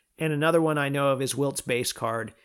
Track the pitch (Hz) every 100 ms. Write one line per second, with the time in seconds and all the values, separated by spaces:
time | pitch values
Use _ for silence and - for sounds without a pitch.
0 | _ - 160 147 160 165 160 151 139 143
1 | 139 135 135 117 139 - - 120 120 -
2 | 113 113 107 -